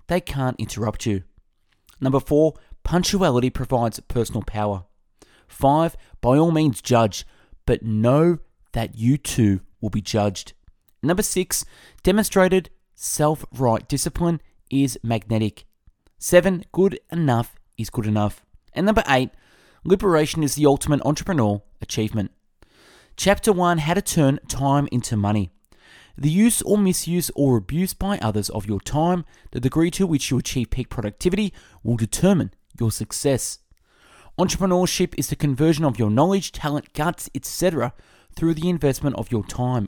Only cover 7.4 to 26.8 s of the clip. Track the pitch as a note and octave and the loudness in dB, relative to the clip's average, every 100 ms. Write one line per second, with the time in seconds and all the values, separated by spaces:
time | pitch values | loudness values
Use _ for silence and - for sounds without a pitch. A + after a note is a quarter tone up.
7.4 | _ - - A#2+ A2+ G#2+ A#2 C#3+ E3+ E3+ | _ -8 -2 -2 0 0 4 4 4 2
8.4 | - _ _ A#2+ A2+ A2+ A#2 C#3 - - | -6 _ _ -8 -8 -2 0 2 0 2
9.4 | G#2+ G2 - _ G#2+ G#2 - G#2+ G#2 F#2+ | 2 2 -4 _ -6 -6 -4 -2 -2 -4
10.4 | - - _ _ _ _ C#4 A3 G#3 F#3 | -12 -20 _ _ _ _ -2 0 0 -2
11.4 | F#3 - - - - - - G3+ - G3 | -2 -4 -8 -14 -20 -4 0 2 2 4
12.4 | F#3 F#3 E3 - _ _ - - D3+ D#3 | 4 4 0 -8 _ _ -8 0 0 0
13.4 | - A#2+ B2+ A2+ - C#3 C3 - E3+ E3 | -6 -2 0 0 -2 -4 -4 -2 -2 -2
14.4 | - _ _ C3+ C#3 - A2+ A2+ - A2+ | -6 _ _ -2 0 -2 -4 -4 -2 0
15.4 | G#2+ - - _ _ _ _ _ - F3+ | 0 -4 -14 _ _ _ _ _ 4 4
16.4 | F#3 F3 - - F#3+ - - E3 D3+ A#2 | 6 0 -4 0 0 0 -6 -2 2 2
17.4 | A#2+ - _ - A2 - G#2+ G#2+ G#2 - | -2 -10 _ -10 -8 -4 -2 0 0 -4
18.4 | _ - _ - F#3+ G#3+ G#3 C3+ B2+ - | _ -20 _ -2 0 0 2 0 0 -8
19.4 | _ _ _ _ E3 F#3+ G3+ D#3+ D#3 D#3+ | _ _ _ _ 0 2 4 2 2 -2
20.4 | D3 D3 D3 C#3 - C#3+ C3+ D3+ - E3 | -4 2 4 4 2 0 0 -2 -2 0
21.4 | G#2+ G2+ - - - - A2 G#2+ F#2+ - | 0 0 -6 -16 -8 -4 -4 -4 -6 -10
22.4 | _ _ _ _ _ - _ - - - | _ _ _ _ _ -20 _ -2 0 2
23.4 | - F3+ F3 E3 D3 F3+ - E3+ C#3 C#3+ | 2 2 2 2 0 0 0 2 4 2
24.4 | - - C#3 C#3+ C#3+ B2 - G#2+ G2+ G#2+ | -4 -4 0 2 0 -2 -2 -2 0 0
25.4 | F#2 - _ _ _ - - - D3+ E3+ | -2 -8 _ _ _ -20 -20 -4 0 4
26.4 | A#3 - - G#3 | 4 2 0 2